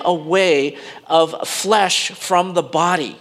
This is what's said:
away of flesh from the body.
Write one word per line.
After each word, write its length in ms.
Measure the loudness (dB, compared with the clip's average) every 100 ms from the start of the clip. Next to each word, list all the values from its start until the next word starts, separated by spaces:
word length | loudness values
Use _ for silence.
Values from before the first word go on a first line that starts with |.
| 0
away 720 | -2 0 2 4 2 0 -6 -16 -14 0
of 380 | 2 2 -2 -8
flesh 680 | -4 0 2 2 0 -4
from 420 | -8 0 0 0
the 100 | -2
body. 540 | -2 0 0 0 -4 -10